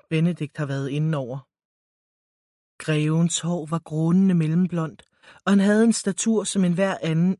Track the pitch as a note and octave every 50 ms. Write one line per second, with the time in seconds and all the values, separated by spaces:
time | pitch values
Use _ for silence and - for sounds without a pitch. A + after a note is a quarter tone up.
0 | _ - D#3+ D#3 E3 F3 E3+ - D#3 C#3 - - D3+ C3 C#3 C#3 C#3 C3 C#3 D3+
1 | D#3 D#3+ D#3+ C#3+ B2+ A#2 C3 C#3 - _ _ _ _ _ _ _ _ _ _ _
2 | _ _ _ _ _ _ _ _ _ _ _ _ _ _ _ - - D#3 D#3 D3+
3 | D3+ D#3 D#3+ E3 E3+ E3+ - - - E3+ F3 F3 D#3 D3+ E3 E3 - - D#3 D#3
4 | D#3+ E3 F3 F#3+ G3 F#3+ F3+ E3 D#3 D#3 D#3+ F3+ F#3 E3 F3 E3+ D#3+ D#3 - -
5 | - _ _ _ _ - - - - F3+ G3+ G3 F#3+ G#3 G#3 G#3+ A3+ A#3 A3 -
6 | - G3 F3+ - - A3+ A3 G3+ G3 - - G3 F#3 F3 E3+ F3 G3 F#3+ E3+ -
7 | - E3 D#3+ D#3+ F3 F#3 F#3